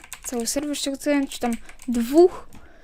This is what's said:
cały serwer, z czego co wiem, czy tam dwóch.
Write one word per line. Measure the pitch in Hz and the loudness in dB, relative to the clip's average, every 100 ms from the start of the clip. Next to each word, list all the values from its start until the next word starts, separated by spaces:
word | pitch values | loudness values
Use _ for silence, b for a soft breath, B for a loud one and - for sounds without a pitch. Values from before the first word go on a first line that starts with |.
| - - | -12 -16
cały | - 240 226 | -8 -4 -2
serwer, | 285 294 285 | -2 -4 -4
z | |
czego | 285 269 | -4 -2
co | 294 | 0
wiem, | 285 277 | 2 0
czy | - | -2
tam | 240 226 B B - | -4 -4 B B -4
dwóch. | 240 233 302 359 - - b b b | -2 4 8 6 4 -16 b b b